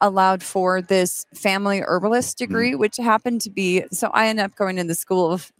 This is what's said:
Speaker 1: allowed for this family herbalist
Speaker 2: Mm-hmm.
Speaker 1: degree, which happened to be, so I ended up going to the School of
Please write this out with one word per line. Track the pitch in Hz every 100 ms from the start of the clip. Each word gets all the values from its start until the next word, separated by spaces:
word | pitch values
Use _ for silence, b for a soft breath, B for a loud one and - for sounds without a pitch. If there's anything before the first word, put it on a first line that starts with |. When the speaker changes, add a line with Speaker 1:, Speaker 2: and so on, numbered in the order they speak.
Speaker 1:
allowed | 202 190 190 190
for | - 196 185 185
this | 180 190 180 - -
family | - 202 196 202 196 -
herbalist | 180 202 233 202 -
Speaker 2:
Mm-hmm. | 233
Speaker 1:
degree, | 226 240
which | 262 214 -
happened | 233 220 247 233
to | 208
be, | 202 185 185 -
so | 185 233
I | - 220
ended | 220 196
up | -
going | 190 185
to |
the | 170
School | 170 - 185 165
of | 180 -